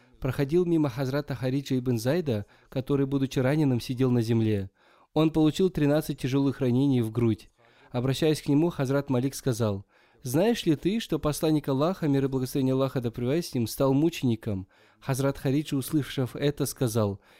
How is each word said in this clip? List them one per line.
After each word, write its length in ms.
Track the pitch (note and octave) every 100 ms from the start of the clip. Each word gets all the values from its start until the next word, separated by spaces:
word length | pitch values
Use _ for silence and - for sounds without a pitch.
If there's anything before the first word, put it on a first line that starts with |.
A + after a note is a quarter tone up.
| _ _
проходил 420 | C3+ B2 C#3 F3
мимо 240 | F3 E3 D3
Хазрата 480 | A2+ C3 C#3+ - C3
Хариджа 420 | C3 C3+ C#3 C3
ибн 200 | B2 A#2
Зайда, 480 | A#2+ E3 D3+ G#2+ G2+ _ _
который, 360 | C3+ - C#3 C#3
будучи 340 | C#3 C3 D3
раненым, 420 | B2+ D#3 C#3+ B2
сидел 280 | - B2 C3
на 120 | B2
земле. 480 | A2 A2+ A2 G#2 G2 _ _ _ _
Он 180 | D#3 D#3+
получил 380 | D#3 D#3 D3 F#3
тринадцать 500 | D#3+ C#3+ D3+ D3+ C#3+
тяжелых 420 | B2+ C#3 C#3 A#2+
ранений 400 | B2+ B2 C#3+ B2+
в 100 | A2
грудь. 380 | A2 A#2 G#2+ - _ _ _ -
Обращаясь 520 | B2 B2+ C3 D#3 D3+
к 60 | -
нему, 220 | C#3+ E3+
Хазрат 400 | - C3 C#3 C#3
Малик 260 | B2+ C3+ -
сказал: 500 | C3+ A2+ A2 G2 - _ _ _
«Знаешь 420 | B2+ C#3 G#3+ A#3 F3
ли 120 | D3
ты, 240 | E3+ A3+
что 180 | - D#3
посланник 480 | D3+ C#3+ D#3+ D3+ C#3+
Аллаха, 400 | C3+ D#3 F#3+ D3+
мир 160 | C#3
и 40 | C3+
благословение 440 | C3 B2+ D3 C3
Аллаха 280 | C3 C3+ C3
да 100 | A#2+
пребывает 340 | A#2 A#2+ D#3+ E3+
с 80 |
ним, 140 | C3 A2+
стал 260 | - C3+
мучеником?» 760 | C3+ E3 - C3 A2+ A2+ F#2+ F#2 _ _ _
Хазрат 400 | - B2+ C3+ C3+
Харидж, 340 | C#3 C#3 D3+
услышав 600 | C#3 - D#3 B2+ - B2 -
это, 320 | C#3+ C#3+ C#3
сказал: 520 | - B2+ A2+ G#2 G2 _ _